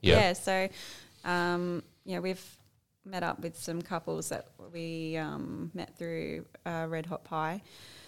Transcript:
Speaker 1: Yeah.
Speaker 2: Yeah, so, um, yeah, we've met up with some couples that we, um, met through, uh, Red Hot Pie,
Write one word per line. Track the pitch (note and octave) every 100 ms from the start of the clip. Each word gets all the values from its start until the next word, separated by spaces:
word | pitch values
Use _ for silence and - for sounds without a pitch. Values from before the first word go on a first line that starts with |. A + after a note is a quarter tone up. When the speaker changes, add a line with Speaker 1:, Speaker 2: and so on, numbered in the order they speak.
Speaker 1:
Yeah. | F3+ G#3+
Speaker 2:
Yeah, | F#3+
so, | F3+ - F#3+ G3 - - - - -
um, | - F3 F3 F3 F3+ F3 - _
yeah, | F#3 F3
we've | F#3 F#3 - - - _ _ _
met | G3 F#3
up | E3+ -
with | E3+ -
some | - E3+
couples | - E3+ E3+ D#3+ D#3+
that | - - - F#2
we, | E3+ E3 E3 D#3+ D#3+
um, | D#3 D3 D#3 D#3 E3+
met | F3 - -
through, | E3+ E3 D3+ D#3 - - F3
uh, | E3 E3
Red | D#3+ E3
Hot | E3
Pie, | - D#3+ D#3 F#3+ - - - -